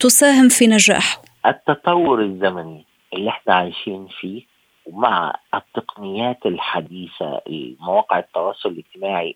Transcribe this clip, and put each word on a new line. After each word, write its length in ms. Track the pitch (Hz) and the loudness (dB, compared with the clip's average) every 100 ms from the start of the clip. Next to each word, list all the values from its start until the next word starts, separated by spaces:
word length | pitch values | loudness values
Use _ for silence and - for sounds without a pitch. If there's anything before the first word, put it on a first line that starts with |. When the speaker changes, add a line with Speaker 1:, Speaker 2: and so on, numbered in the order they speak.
Speaker 1:
تساهم 480 | 254 - 285 269 254 | 2 4 6 8 6
في 180 | - 233 | 6 6
نجاحه؟ 560 | 214 202 160 - - - _ - | 6 4 2 0 -6 -12 _ 0
Speaker 2:
التطور 760 | - - - 175 175 160 120 | 0 -2 -2 2 2 2 2
الزمني 640 | 101 92 95 90 82 78 _ _ - | 0 0 -2 -2 -10 -16 _ _ -14
اللي 180 | 76 107 | -8 -6
احنا 240 | - - | -4 0
عايشين 540 | 92 90 - 110 95 95 - | 0 0 -6 -10 -10 -14 -14
فيه 220 | 92 113 - _ _ _ - | -12 -12 -16 _ _ _ -16
ومع 460 | 90 - 87 82 - - | -2 0 0 -2 -6 -8
التقنيات 840 | 98 - 120 - - 98 98 123 123 107 | -10 -8 -10 -10 -12 -10 -6 -6 -4 -6
الحديثة، 920 | 85 - 87 78 90 87 - 78 67 - | -4 -6 -6 -8 -12 -14 -10 -8 -8 -10
المواقع 720 | 78 64 65 175 202 - 90 | -12 -12 -12 -2 0 0 -2
التواصل 500 | - - 185 - 98 | -2 -4 -4 -4 -8
الاجتماعي، 640 | 82 - 185 - 90 85 | -8 -16 -10 -6 -4 -6